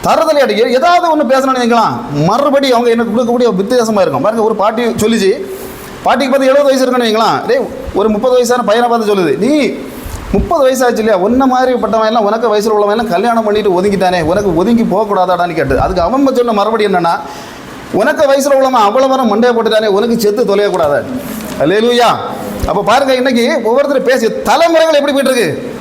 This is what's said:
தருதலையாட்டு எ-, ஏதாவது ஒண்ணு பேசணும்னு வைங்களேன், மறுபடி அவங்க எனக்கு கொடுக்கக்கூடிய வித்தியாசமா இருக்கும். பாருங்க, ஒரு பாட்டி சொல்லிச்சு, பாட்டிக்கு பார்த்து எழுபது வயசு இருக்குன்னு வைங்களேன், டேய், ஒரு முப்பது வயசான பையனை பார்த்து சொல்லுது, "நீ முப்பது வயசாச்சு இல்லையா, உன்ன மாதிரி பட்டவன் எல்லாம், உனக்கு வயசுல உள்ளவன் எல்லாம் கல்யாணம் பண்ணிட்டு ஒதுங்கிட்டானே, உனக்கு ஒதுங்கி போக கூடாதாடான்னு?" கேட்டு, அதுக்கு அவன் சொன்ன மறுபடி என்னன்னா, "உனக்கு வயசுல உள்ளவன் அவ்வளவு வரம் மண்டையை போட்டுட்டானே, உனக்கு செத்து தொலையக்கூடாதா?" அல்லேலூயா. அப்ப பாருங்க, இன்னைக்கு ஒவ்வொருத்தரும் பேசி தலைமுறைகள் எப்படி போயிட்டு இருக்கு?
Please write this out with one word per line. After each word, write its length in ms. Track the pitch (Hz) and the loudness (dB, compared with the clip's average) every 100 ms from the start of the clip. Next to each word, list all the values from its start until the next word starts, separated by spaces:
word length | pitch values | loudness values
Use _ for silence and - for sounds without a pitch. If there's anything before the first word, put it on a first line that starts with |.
தருதலையாட்டு 540 | 175 254 320 294 240 208 | 2 2 2 2 2 0
எ-, 140 | 254 | 0
ஏதாவது 440 | 247 339 349 349 311 | 2 2 2 2 0
ஒண்ணு 120 | 247 | 2
பேசணும்னு 300 | 262 269 254 | 0 0 0
வைங்களேன், 680 | 240 233 196 120 - 143 | 0 2 0 -4 -6 -2
மறுபடி 480 | 160 226 285 277 277 | 0 2 2 0 2
அவங்க 180 | 233 240 | 2 2
எனக்கு 220 | 233 233 | 0 0
கொடுக்கக்கூடிய 420 | 220 240 240 240 | -2 0 0 0
வித்தியாசமா 460 | 190 202 247 220 208 | 0 0 0 0 0
இருக்கும். 220 | 170 131 | 0 0
பாருங்க, 220 | 180 233 | -2 0
ஒரு 100 | 214 | -2
பாட்டி 300 | 220 202 220 | 0 -2 0
சொல்லிச்சு, 720 | 240 - 214 226 190 - - - - - - - | -4 -2 0 0 0 -2 -6 -12 -14 -16 -18 -6
பாட்டிக்கு 280 | - 240 269 | -2 0 0
பார்த்து 160 | 277 262 | 0 2
எழுபது 180 | 277 | 2
வயசு 220 | 285 262 254 | 2 2 0
இருக்குன்னு 200 | 254 233 | 0 0
வைங்களேன், 400 | 214 220 139 - | 0 0 -2 0
டேய், 120 | 254 139 - - | -2 -2 -8 -6
ஒரு 140 | - 220 | -2 0
முப்பது 260 | 214 254 | 0 0
வயசான 280 | 247 240 247 | 0 0 0
பையனை 280 | 202 220 240 | 0 0 0
பார்த்து 260 | 233 208 202 | 0 0 0
சொல்லுது, 220 | 170 131 | 0 0
"நீ 340 | 220 302 233 - - - - - - | 0 0 0 -4 -12 -14 -12 -12 -4
முப்பது 380 | 202 - 339 262 | -2 0 2 2
வயசாச்சு 280 | 262 247 214 | 2 0 0
இல்லையா, 180 | 220 196 | 0 0
உன்ன 300 | 202 247 269 | 2 2 2
மாதிரி 280 | 254 254 | 2 0
பட்டவன் 320 | 247 208 220 220 | 0 0 0 0
எல்லாம், 180 | 233 | 0
உனக்கு 320 | 202 - 233 208 | 0 0 0 0
வயசுல 120 | 214 | 0
உள்ளவன் 280 | 214 208 214 | 0 0 0
எல்லாம் 160 | 233 | 0
கல்யாணம் 320 | 175 233 233 | 0 0 0
பண்ணிட்டு 380 | 214 208 202 180 | 0 0 0 0
ஒதுங்கிட்டானே, 400 | 202 196 185 180 | 0 0 0 0
உனக்கு 340 | 156 190 202 165 | 0 0 0 0
ஒதுங்கி 260 | 190 233 | 2 2
போக 320 | 226 180 214 | 2 0 0
கூடாதாடான்னு?" 400 | 190 180 180 175 | 0 0 0 -2
கேட்டு, 260 | 160 135 135 | -2 -2 0
அதுக்கு 220 | - 180 | 0 0
அவன் 340 | 170 262 269 233 | 0 2 2 2
சொன்ன 160 | 240 | 0
மறுபடி 340 | 208 208 220 208 | 0 0 0 0
என்னன்னா, 320 | 185 170 170 - - - - - - - | 0 0 -2 -6 -14 -16 -18 -18 -18 -6
"உனக்கு 320 | - 254 302 | -2 0 2
வயசுல 280 | 285 277 269 | 2 2 2
உள்ளவன் 300 | 269 262 254 | 2 2 2
அவ்வளவு 280 | 202 240 269 | 2 2 2
வரம் 180 | 262 247 | 2 0
மண்டையை 140 | 202 247 | 2 2
போட்டுட்டானே, 400 | 233 226 214 220 | 2 2 0 2
உனக்கு 340 | 196 233 - | 0 0 0
செத்து 240 | 208 208 | 0 0
தொலையக்கூடாதா?" 580 | 208 202 202 180 151 139 135 127 - - - - | 0 2 0 0 0 0 -2 -8 -8 -10 -10 -2
அல்லேலூயா. 460 | 139 202 233 240 226 139 - - - - - | 0 2 2 2 2 0 -6 -10 -10 -6 -4
அப்ப 160 | 175 | -2
பாருங்க, 320 | 202 240 269 | 2 2 2
இன்னைக்கு 460 | 254 262 240 240 311 | 0 2 2 0 0
ஒவ்வொருத்தரும் 400 | 214 247 285 269 | 0 0 2 0
பேசி 380 | 202 262 220 - | 0 0 0 -2
தலைமுறைகள் 520 | - 247 330 320 320 | 0 2 4 4 4
எப்படி 180 | 294 285 | 2 2
போயிட்டு 180 | 277 254 | 0 0
இருக்கு? 480 | 262 180 120 - - | 0 0 -4 -10 -14